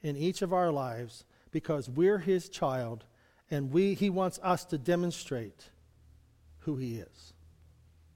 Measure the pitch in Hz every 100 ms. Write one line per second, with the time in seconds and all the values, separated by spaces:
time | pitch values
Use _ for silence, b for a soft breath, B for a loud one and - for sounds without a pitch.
0 | 156 143 170 180 185 185 175 143 127 117
1 | 120 - - _ _ 156 - 147 127 127
2 | 185 208 170 185 170 - 147 131 120 117
3 | - _ _ _ - 147 139 156 196 165
4 | 202 185 185 - 190 175 - 151 127 175
5 | 175 - - 127 107 - - - _ _
6 | - - _ _ - - - 135 127 113
7 | - - - - - - - - - _
8 | _